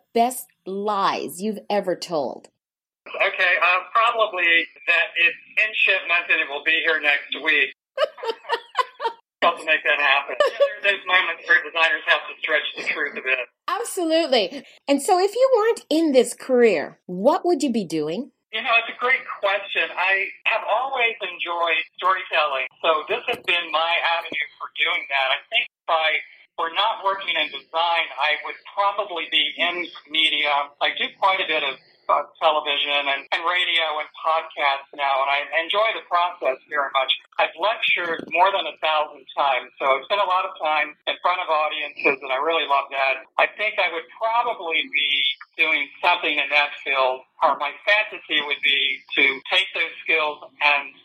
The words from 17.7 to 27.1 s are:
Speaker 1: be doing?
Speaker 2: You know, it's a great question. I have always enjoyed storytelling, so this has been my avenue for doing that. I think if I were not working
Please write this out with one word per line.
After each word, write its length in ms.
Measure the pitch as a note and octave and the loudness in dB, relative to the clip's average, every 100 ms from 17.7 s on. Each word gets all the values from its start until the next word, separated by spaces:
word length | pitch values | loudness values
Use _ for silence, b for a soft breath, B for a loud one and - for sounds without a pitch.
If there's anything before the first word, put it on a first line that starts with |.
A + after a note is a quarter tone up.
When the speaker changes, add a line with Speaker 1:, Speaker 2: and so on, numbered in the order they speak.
Speaker 1:
be 120 | - | -2
doing? 480 | D#3 D#3+ D3+ F#3+ C#4+ _ _ | -2 -4 -4 -6 -10 _ _
Speaker 2:
You 80 | A3 | -6
know, 160 | A#3+ - | 0 0
it's 160 | - | 0
a 60 | - | -4
great 240 | B3 - - - | -2 -2 -4 -4
question. 480 | G3 G3+ - F3 E3 D#3+ | -2 -2 -2 -4 -4 -2
I 320 | F#3+ F#3+ G3 - - | 0 0 -2 -6 -2
have 160 | A3 F#3+ | -2 0
always 480 | G#3+ C4 C4 A3+ A3 F#3+ | -2 0 0 -2 -2 -10
enjoyed 560 | E3+ F3 E3+ E3+ D#3+ - - | -8 -6 -2 0 0 -2 -2
storytelling, 720 | F#3 F#3 - E3+ D3+ C3+ B2+ - E3+ | 0 0 0 0 0 -2 -6 -2 0
so 160 | D#3 E3+ | 0 0
this 160 | A#3 - | -4 -4
has 160 | - - | -6 -2
been 160 | F3 E3 | -2 0
my 200 | D#3 E3+ E3 D#3+ | 0 2 0 0
avenue 340 | E3+ E3 D#3+ D3+ - | -2 -4 -8 -8 -10
for 80 | D3+ - | -12 -2
doing 240 | E3 F3 - | -2 -2 -2
that. 180 | C#3 C3 | -2 0
I 80 | C#3+ - | -2 -2
think 160 | A#3 - | -4 -4
if 240 | _ - | _ -2
I 320 | D#3+ D#3 D#3 - B B - | 2 2 0 -6 B B -6
were 80 | E3 F3 | -2 0
not 240 | A3 F3 | 0 0
working 320 | F#3+ | -2